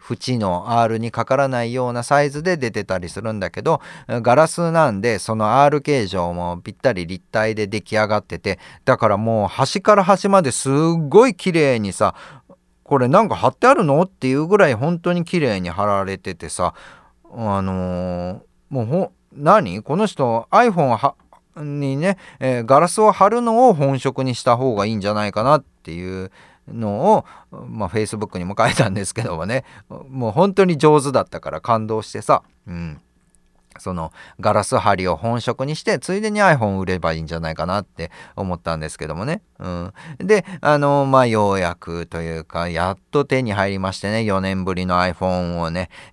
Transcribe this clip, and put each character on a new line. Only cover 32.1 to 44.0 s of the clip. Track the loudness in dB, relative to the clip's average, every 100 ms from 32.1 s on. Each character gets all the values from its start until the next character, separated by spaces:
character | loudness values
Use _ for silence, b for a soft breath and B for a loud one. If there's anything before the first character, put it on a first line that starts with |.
て | -4
さ、 | 0 0 0 _ -14
う |
ん。 | -10 -10 -12 _ _ _ _ _ _ _ -14
そ | -10
の | -8 -8 B B -4
ガ | 2
ラ | 2
ス | 2 2
張 | 2 2
り | 0
を | -2
本 | -2 -4
職 | -4 -4 -6
に | -4
し |
て、 | -2 -4
つ | -2 -4
い |
で | -2
に | 2
iPhone | 4 4 2 0
売 | -2
れ | -2
ば | -2
い | -2
い |
ん | -4
じ | -6
ゃ |
な | -6
い | -4
か | -4
な | -4
っ |
て | -6 -10 -14 B B -10
思 | -8 -6
っ |
た | -6 -6
ん |
で | -6
す | -8
け | -10
ど | -8
も | -6
ね。 | -8 -10 -16
う | -10
ん。 | -10 -10 B -18 -8
で、 | 0 0 0 -4
あ | 0 2
の、 | 2 2 4
ま | 4
あ、 | 4
よ | 4 2
う | 0
や | -2 -4
く | -10 -10 -8
と | -8
い | -8 -8
う | -8
か、 | -6 -4
や | -2 -4
っ | -4 _
と | -2 0
手 | -2
に | -2
入 | -2 -2
り | -2
ま | -4
し |
て | -4